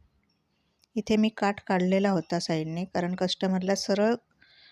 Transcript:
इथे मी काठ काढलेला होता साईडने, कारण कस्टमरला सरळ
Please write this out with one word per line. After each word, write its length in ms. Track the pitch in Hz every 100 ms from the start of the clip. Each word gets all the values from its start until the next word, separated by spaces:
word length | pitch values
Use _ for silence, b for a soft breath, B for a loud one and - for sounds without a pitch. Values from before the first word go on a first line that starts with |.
| _ _ _ _ _ _ _ _ _ 226
इथे 200 | - 220
मी 140 | 220
काठ 340 | - 202 202
काढलेला 460 | - 185 180 190 202
होता 300 | 185 - 170
साईडने, 460 | - 160 156 165 185
कारण 300 | - 175 180
कस्टमरला 600 | 185 - 190 185 185 196
सरळ 400 | - 196 214 240 - _ b b b